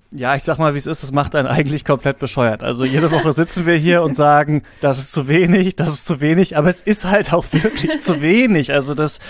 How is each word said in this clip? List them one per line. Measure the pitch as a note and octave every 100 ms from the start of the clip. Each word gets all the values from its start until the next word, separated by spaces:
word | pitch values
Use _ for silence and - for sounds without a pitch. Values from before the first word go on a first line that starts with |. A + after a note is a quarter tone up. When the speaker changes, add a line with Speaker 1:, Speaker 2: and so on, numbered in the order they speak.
| _
Speaker 1:
Ja, | C#3+ B2 C#3
ich |
sag | - D3
mal, | D#3
wie | C#3+
es | C#3
ist, | D#3
das | C3+
macht | C#3 C#3+ D3+
einen | C3
eigentlich | C3+ D3 D3 -
komplett | C#3 C#3 C3+
bescheuert. | C3+ - A#2+ G#2+
Also | A#2+ A#2+ C3
jede | C3+ D#3+
Woche | E3 D#3+
Speaker 2:
<laughs> |
Speaker 1:
sitzen | D3 E3 - E3+
wir | E3+
hier | D#3+ F3
und | D#3+ C3
sagen, | D3 D3 D3 D3+ - -
das | D3 C3+
ist | C3+
zu | - C3+
wenig, | D#3+ F3 F3+ F#3 F3+
das | D#3
ist | D3 -
zu | D3+
wenig, | D3 E3 F#3 D#3+
aber | D3+
es | F3+
ist | - G#3 F3+
halt | G3+ -
auch | E3+ -
wirklich | D#3+ G#3+ - D#4 D#4
zu | - D#3
wenig. | D3+ G#3 B3+ F3+ C#3
Also | C#3+ C3+ D3
das, | D3+ -